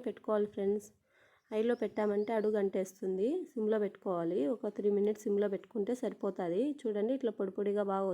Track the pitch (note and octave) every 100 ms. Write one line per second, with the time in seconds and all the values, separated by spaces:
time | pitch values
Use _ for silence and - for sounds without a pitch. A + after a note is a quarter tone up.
0 | B3 - - G#3+ G#3 G#3 G3 G#3 - _
1 | _ _ _ _ - G#3+ A#3 A#3+ G#3 -
2 | G#3 G3+ G#3 A3+ G#3+ G#3 G3 F#3+ F#3+ -
3 | F#3+ F#3+ A3+ F4+ D4 A#3 G#3+ A3 G3+ -
4 | G3+ F3 E3+ G3 C#4 A3 G#3 - G3+ G3+
5 | G#3 G#3+ A3 G3+ G3+ F#3 - A3+ G3+ B3
6 | G#3+ G3+ G3+ F#3+ F3 F3+ D4 C#4+ A3 G#3
7 | A3 C4+ C4+ - G3 G#3 G3+ G3+ G3 F#3+
8 | G3